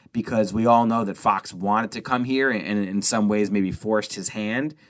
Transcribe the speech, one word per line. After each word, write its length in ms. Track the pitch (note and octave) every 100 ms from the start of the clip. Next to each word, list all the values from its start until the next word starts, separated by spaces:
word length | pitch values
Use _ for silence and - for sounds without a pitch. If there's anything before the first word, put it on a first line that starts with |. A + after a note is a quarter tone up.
| _
because 400 | A#2+ - A#2 G2+
we 140 | G#2+ A#2
all 200 | A#2 A#2
know 200 | A2+ G2+
that 100 | -
Fox 380 | A2 F#2+ -
wanted 380 | F2+ G2 G#2+ A2+
to 80 | A#2
come 240 | - B2 B2
here 260 | C3 C3+
and, 140 | A2 D#2+
and 200 | G#2 F#2+
in 160 | G2+
some 280 | - A2+ G#2
ways 200 | G#2+ G2+
maybe 220 | G2+ F#2
forced 440 | F2 A2 G#2+ - G2+
his 140 | F#2
hand 460 | G#2+ G#2+ A#2+ D3+ -